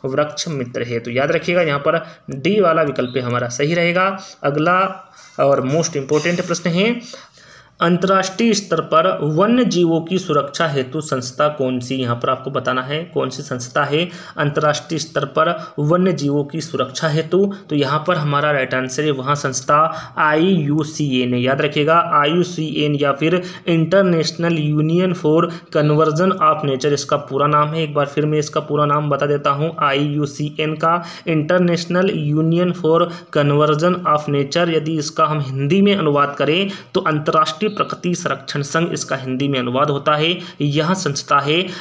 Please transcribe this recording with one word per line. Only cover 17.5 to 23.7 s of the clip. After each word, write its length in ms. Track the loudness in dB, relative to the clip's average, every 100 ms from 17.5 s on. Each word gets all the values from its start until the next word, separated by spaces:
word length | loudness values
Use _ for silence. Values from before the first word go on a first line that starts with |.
| -2 -4
तो 60 | 0
यहाँ 280 | 0 0 0
पर 80 | 0
हमारा 360 | 0 0 2
right 220 | 0 0
answer 300 | -2 -4 -2
है 80 | -2
वहाँ 240 | -2 -2 -2
संस्था 420 | -2 -4 2 2 2 -2 -10 -2
आईयूसीएन 1120 | 0 2 2 2 2 0 -2 -4 -2 0 0
है, 80 | 0
याद 200 | 0 0
रखिएगा 360 | 0 0 2 4 4 2
आईयूसीएन 800 | 2 2 0 -2 -4 -2 0 2
या 160 | 0
फिर 300 | 0 0 0 -2 -8
International 880 | 0